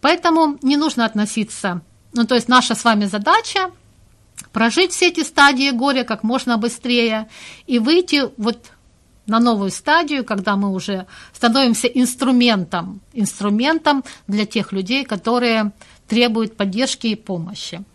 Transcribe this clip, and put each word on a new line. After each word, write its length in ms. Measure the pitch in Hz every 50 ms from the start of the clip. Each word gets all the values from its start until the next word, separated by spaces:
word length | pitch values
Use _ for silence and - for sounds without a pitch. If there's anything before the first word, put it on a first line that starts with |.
| -
Поэтому 560 | 269 339 349 349 349 330 330 320 302 285 285
не 160 | - 262 285
нужно 300 | 294 294 311 - - 233
относиться, 720 | 220 226 208 208 208 - 226 214 214 - - - 202 175 175 - _ _ _ _ _ -
ну, 120 | 233 233
то 80 | 220 254
есть 140 | 240 226 -
наша 260 | 247 254 240 - 233
с 100 | 220 -
вами 220 | 226 196 208 208
задача 640 | 196 180 214 202 285 349 453 453 - - 403 381 370 349 _ _ _ _ _ _ _ _ _ _ _ _ - - - _
прожить 400 | - 226 233 220 - 370 359 -
все 160 | - 359 359
эти 160 | 349 - 311
стадии 460 | - - - 285 277 285 247 269 277
горя 340 | 269 233 247 277 277 262 247
как 180 | 247 226 214 -
можно 360 | 220 240 262 - 254 240 220
быстрее 680 | 208 233 214 - - 247 247 240 233 233 220 220 220 220 - - - - - - -
и 120 | - 254 240
выйти 460 | 220 247 320 349 359 - - 285 269 220 -
вот 220 | - 208 226 233 - - - _ _ _ _ _ _ _ _ _ _ _
на 140 | - 214 226
новую 300 | 233 247 233 208 196 190
стадию, 540 | 190 - - - 294 330 349 294 294 277 240
когда 320 | - 220 196 185 214 202
мы 160 | 196 202 202 190
уже 340 | 185 180 - 202 190 185 - - - - - _
становимся 560 | - - 240 226 269 269 247 226 - - 240
инструментом, 1120 | - 254 254 247 - - 269 254 262 247 240 240 226 196 180 - - 175 170 185 190 196 _ _ _
инструментом 920 | 262 208 196 - - 196 208 208 214 240 285 320 330 311 302 294 277 254 - - - _
для 200 | - 196 208 214
тех 260 | 208 - 226 190 - -
людей, 320 | 196 190 180 240 269 277
которые 680 | - 220 190 - 233 233 247 247 240 226 220 220 208 202 _ - - - - _ _
требуют 480 | - 226 240 240 220 226 220 220 220
поддержки 520 | _ 202 196 185 214 254 269 - - - 226
и 80 | 214
помощи. 680 | 208 - - 190 175 160 175 208 - - - - 170 196 _ _